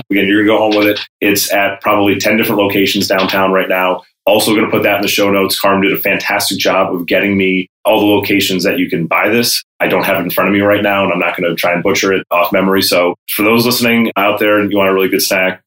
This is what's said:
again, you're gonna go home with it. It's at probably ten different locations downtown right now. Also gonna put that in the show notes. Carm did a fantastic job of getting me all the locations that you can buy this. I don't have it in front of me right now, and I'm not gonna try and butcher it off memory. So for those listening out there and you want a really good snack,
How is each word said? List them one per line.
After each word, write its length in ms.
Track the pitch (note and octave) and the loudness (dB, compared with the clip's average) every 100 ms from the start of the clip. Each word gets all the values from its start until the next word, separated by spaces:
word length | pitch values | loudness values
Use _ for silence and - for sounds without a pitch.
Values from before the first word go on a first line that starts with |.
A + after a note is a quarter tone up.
| - | 0
again, 160 | G2+ G2 | -2 2
you're 180 | G#2+ | 2
gonna 120 | G#2 A2 | 2 2
go 0 | |
home 160 | G#2+ G#2 | 2 2
with 100 | G#2 | 0
it. 120 | - - _ | -2 -8 _
It's 320 | G2+ G2 - | -2 0 0
at 280 | G2+ G2 G2 | -2 -2 -2
probably 360 | G#2+ G#2 G2+ G2 | 0 2 2 0
ten 200 | G#2 A2 | 0 0
different 240 | A2+ G#2 | 0 0
locations 460 | G2 G2+ F#2+ G2+ F2+ | 0 0 0 0 -2
downtown 420 | F#2+ F#2+ G2 F#2+ | -2 0 0 0
right 160 | F#2+ F2+ | 0 0
now. 360 | F#2 F#2 F2 - _ | 0 0 -2 -8 _
Also 300 | F#2+ G#2+ A#2+ | 0 2 2
gonna 160 | G#2 - | 0 0
put 120 | G#2+ | 0
that 120 | G#2+ | 0
in 60 | G2 | 0
the 80 | G2 | -2
show 200 | - G2+ | 0 0
notes. 300 | G2 F#2+ - | 2 0 0
Carm 220 | G2+ G2 | 0 2
did 100 | F#2+ | 0
a 80 | - | 0
fantastic 580 | G2+ F2+ - G2+ - G2 | -2 -4 -2 -4 -4 -2
job 380 | F#2+ F#2 G2 | 0 0 0
of 100 | F#2 | -4
getting 300 | E2+ F#2+ G2+ | -2 0 0
me 320 | G2 F#2+ F#2 - _ | 0 0 -2 -4 _
all 160 | - - | 0 2
the 60 | |
locations 580 | G#2 G2+ G#2 G2 F#2+ F2+ | 2 2 2 -2 0 -2
that 160 | F#2+ - | -2 -2
you 100 | F2 | -2
can 180 | F2 D#2+ | -2 -2
buy 200 | E2+ G2+ | -2 0
this. 340 | A#2 A#2 - - - | 0 0 -4 -8 -6
I 80 | F2+ | -2
don't 160 | F#2 | 0
have 160 | F2 F2+ | 0 -2
it 20 | |
in 60 | F2 | -2
front 180 | - F#2+ | -2 0
of 40 | |
me 80 | G2+ | 2
right 200 | G2+ G2+ | 2 0
now, 220 | G2+ G2 | 0 0
and 80 | F#2 | 0
I'm 80 | F2+ | -2
not 160 | E2+ | -2
gonna 200 | F#2 F2 | -2 -4
try 180 | E2+ F2 | -2 -2
and 100 | F2 | 0
butcher 300 | G2 F#2 G2 | 0 0 0
it 120 | F#2 - | -2 0
off 220 | F2 - | -2 0
memory. 280 | F#2+ F#2+ G2 | 0 2 0
So 340 | F#2 F2+ F2 - - | 2 2 0 -2 -8
for 140 | - | -2
those 220 | G#2 A#2 | 2 2
listening 480 | A#2+ A#2+ A#2+ A#2 A2 | 2 0 2 2 0
out 240 | F#2+ G#2 G#2 | 0 -2 0
there 180 | G#2+ G#2 | 0 2
and 140 | G2 | 0
you 60 | G2 | 0
want 120 | F#2+ | 2
a 40 | |
really 160 | F#2+ F#2 | 2 0
good 120 | F#2+ | 0
snack, 400 | - F#2+ F#2 - | 0 0 -2 -4